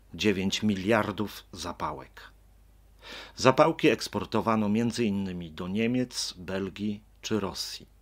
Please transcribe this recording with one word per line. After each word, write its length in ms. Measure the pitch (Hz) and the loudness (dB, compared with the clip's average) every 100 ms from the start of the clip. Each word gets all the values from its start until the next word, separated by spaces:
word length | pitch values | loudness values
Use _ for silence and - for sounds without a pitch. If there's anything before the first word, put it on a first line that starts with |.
| - | -16
dziewięć 480 | 85 101 95 95 - | 0 2 2 0 0
miliardów 840 | 107 95 95 113 101 92 101 - - | 0 0 2 2 2 -2 -6 -8 -16
zapałek. 680 | 92 87 - 156 147 - - - - - - - - - - - - - - | -10 -10 -6 -8 -8 -14 -18 -20 -20 -20 -20 -20 -20 -20 -20 -18 -16 -14 2
Zapałki 520 | 127 131 156 165 156 | 6 8 6 6 4
eksportowano 800 | 113 - 104 92 113 110 110 104 | 4 0 -4 -2 0 2 2 2
między 360 | 107 117 113 | 2 2 0
innymi 460 | 113 101 95 90 82 | 0 0 -4 -6 -10
do 180 | 80 90 | -8 -6
Niemiec, 680 | 101 113 127 123 - - - | -2 0 0 -2 -4 -8 -8
Belgii 640 | 87 95 95 92 104 104 - _ | -6 -4 -4 -4 -6 -6 -12 _
czy 180 | - 110 | -4 -2
Rosji. 460 | 98 - - - - _ | -2 -6 -8 -12 -16 _